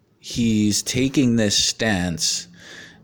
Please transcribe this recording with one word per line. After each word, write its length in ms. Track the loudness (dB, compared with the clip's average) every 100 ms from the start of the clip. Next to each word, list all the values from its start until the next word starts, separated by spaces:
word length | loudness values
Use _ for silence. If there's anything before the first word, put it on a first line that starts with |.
| _ _
he's 640 | -8 -2 2 2 2 0
taking 540 | -2 0 0 2 2 2
this 200 | 2 2
stance 920 | 0 0 0 0 -2 -2 -4 -4 -8 -20 -20 -20 -20 -14